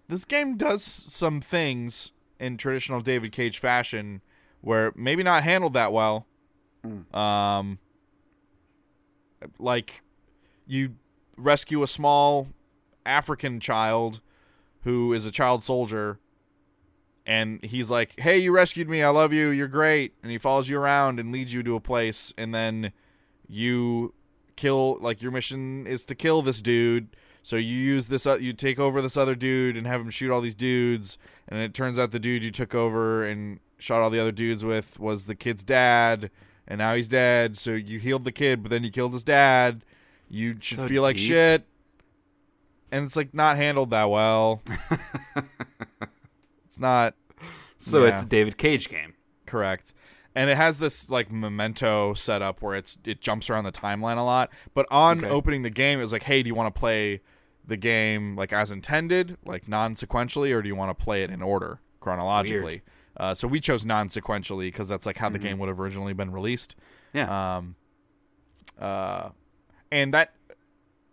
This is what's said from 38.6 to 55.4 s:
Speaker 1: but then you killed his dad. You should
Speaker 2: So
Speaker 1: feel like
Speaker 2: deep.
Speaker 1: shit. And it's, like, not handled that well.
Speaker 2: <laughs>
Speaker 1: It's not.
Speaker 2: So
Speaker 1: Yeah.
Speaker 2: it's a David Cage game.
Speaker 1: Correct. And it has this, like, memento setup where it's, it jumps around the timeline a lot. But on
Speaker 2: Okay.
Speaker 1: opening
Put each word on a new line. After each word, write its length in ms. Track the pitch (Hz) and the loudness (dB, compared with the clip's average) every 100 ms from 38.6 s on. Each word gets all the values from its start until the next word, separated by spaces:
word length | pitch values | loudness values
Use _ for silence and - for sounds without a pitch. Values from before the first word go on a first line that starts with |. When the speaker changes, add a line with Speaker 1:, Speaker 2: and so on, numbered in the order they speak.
Speaker 1:
but 60 | 107 | 0
then 140 | 117 | -2
you 60 | 117 | -2
killed 240 | 123 123 | -2 -4
his 100 | 123 | -2
dad. 600 | 117 143 139 127 123 117 - _ _ _ - | 4 8 8 8 4 0 -10 _ _ _ -12
You 260 | 107 117 110 | -6 -6 -6
should 160 | - 120 | -8 -4
Speaker 2:
So 80 | 131 | 0
Speaker 1:
feel 140 | 135 | 2
like 140 | 135 104 | 2 2
Speaker 2:
deep. 120 | 107 | 4
Speaker 1:
shit. 380 | 165 165 160 - _ _ _ _ _ _ _ _ _ _ _ _ | 6 6 6 0 _ _ _ _ _ _ _ _ _ _ _ _
And 120 | 135 143 | -4 -2
it's, 100 | 156 | -2
like, 160 | 139 | -2
not 240 | 147 156 143 | 2 4 4
handled 340 | 147 139 127 | 2 2 2
that 200 | 110 104 | 2 4
well. 520 | 104 110 110 110 110 - | 4 4 4 4 2 -6
Speaker 2:
<laughs> 40 | - - 160 - 135 - 143 135 - 123 - 120 - - _ _ _ _ _ _ | -8 -4 -4 -4 -12 -10 -8 -8 -12 -16 -16 -18 -14 -14 _ _ _ _ _ _
Speaker 1:
It's 120 | - | -4
not. 380 | 127 123 117 - _ - - - - - | 2 4 4 0 _ -20 -20 -20 -20 -14
Speaker 2:
So 260 | - 151 | 2 8
Speaker 1:
Yeah. 80 | 120 | 8
Speaker 2:
it's 100 | 98 | 6
a 40 | 95 | 4
David 300 | 110 107 - | 4 4 2
Cage 320 | 151 135 - | 2 2 -2
game. 260 | 80 76 - _ _ | -10 -10 -14 _ _
Speaker 1:
Correct. 480 | - 117 98 92 - - - - _ 131 | -6 -2 -2 -4 -8 -20 -20 -20 _ 0
And 120 | 139 | 2
it 80 | 139 | 4
has 220 | 165 143 | 4 2
this, 320 | 151 - - | -2 -4 -4
like, 220 | 123 104 | -4 -2
memento 840 | 113 107 104 110 110 120 107 104 | -4 -6 -4 -4 0 2 2 2
setup 480 | 101 - 101 98 - | -2 -2 -2 -2 -4
where 140 | 104 98 | -6 -6
it's, 200 | - - | -8 -10
it 160 | 113 101 | -10 -6
jumps 300 | - 107 - | -4 -4 -2
around 140 | 110 | -2
the 80 | 101 | -4
timeline 460 | - 104 101 113 117 | -6 -6 -4 -2 -2
a 40 | |
lot. 280 | 123 127 123 - - | 2 2 0 -6 -6
But 140 | 139 - | -2 2
on 300 | 139 165 170 | 6 6 6
Speaker 2:
Okay. 100 | 156 | 2
Speaker 1:
opening 340 | 143 | 0